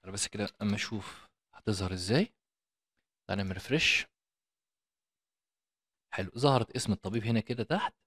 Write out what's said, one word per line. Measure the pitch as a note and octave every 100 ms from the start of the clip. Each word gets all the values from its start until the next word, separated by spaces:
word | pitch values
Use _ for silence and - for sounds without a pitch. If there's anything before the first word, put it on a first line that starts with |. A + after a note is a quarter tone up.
أنا | F#2+
بس | G2 -
كده | G#2 G2+ _
أما | G#2+
أشوف | G2+ - A2 - - - _ _
هتظهر | - - F#2+ F#2
إزاي. | F#2 F#2 B2+ A3 _ _ _ _ _ _ _ _ _ -
تعالى | G2
نعمل | F#2+
ريفريش. | F#2 - D3 - - - _ _ _ _ _ _ _ _ _ _ _ _ _ _ _ _ _ _ _ _
حلو، | - F#2 A#2
ظهرت | C#3+ C3 A2+ B2
اسم | -
الطبيب | G2+ F#2+ A2+
هنا | A2 A2+
كده | - A#2+
تحت. | G#2 F3 - _